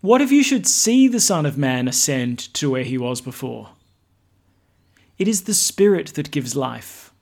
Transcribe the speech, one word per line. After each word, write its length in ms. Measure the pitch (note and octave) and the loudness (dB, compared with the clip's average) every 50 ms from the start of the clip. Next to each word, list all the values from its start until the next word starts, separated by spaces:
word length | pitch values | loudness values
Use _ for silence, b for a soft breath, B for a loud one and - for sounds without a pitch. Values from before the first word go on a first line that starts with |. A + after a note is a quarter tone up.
What 200 | - F#3 A3+ C4 | 4 4 4 4
if 100 | C#4+ B3+ | 4 4
you 120 | C4+ C#4+ C#4 | 4 4 4
should 240 | C4+ C#4 B3 F3 - | 4 0 0 0 0
see 400 | - - - G#3+ A#3 B3+ C4 C4 | 0 0 2 2 4 6 6 6
the 120 | A#3+ A#3 | 4 2
Son 260 | - - G3 E3 D3+ | 0 2 2 2 0
of 120 | D3 C3+ C#3 | 0 0 0
Man 300 | D3 C3 B2+ B2+ B2 B2+ | 0 0 0 0 -2 -2
ascend 500 | B2+ - - - C#3+ C3 B2 B2 A#2+ A#2+ - - _ | 0 0 0 0 0 -2 -2 -4 -4 -6 -8 -12 _
to 160 | - - C#3+ | -4 -2 -2
where 140 | C3 B2+ B2+ | -2 -2 -4
he 160 | A#2 C3 B2+ | -4 -6 -6
was 200 | B2 B2 B2+ A#2+ | -4 -4 -6 -8
before? 520 | - C3+ A#2+ - - B2+ A#2+ A2+ A2 - - _ _ _ _ _ _ _ _ _ _ _ _ _ _ _ _ _ _ _ _ _ _ _ _ _ _ _ _ _ | -8 -12 -14 -10 -10 -10 -10 -10 -14 -18 -20 _ _ _ _ _ _ _ _ _ _ _ _ _ _ _ _ _ _ _ _ _ _ _ _ _ _ _ _ _
It 100 | F#3+ G3 | -2 0
is 140 | A3+ G#3 | 0 -2
the 140 | - - G#3+ | -2 -2 -2
Spirit 580 | - - - - - G3 G#3 G3+ F3 - - - | 0 0 -2 2 4 4 4 4 2 0 -6 -8
that 180 | - C#3+ - | -8 -8 -4
gives 240 | - D3 B2+ A#2+ A#2 | -4 -6 -6 -4 -6
life. 560 | C#3 C3+ B2 A#2 A#2+ A#2+ - - - - - _ _ | -4 -4 -6 -6 -10 -16 -18 -20 -20 -20 -20 _ _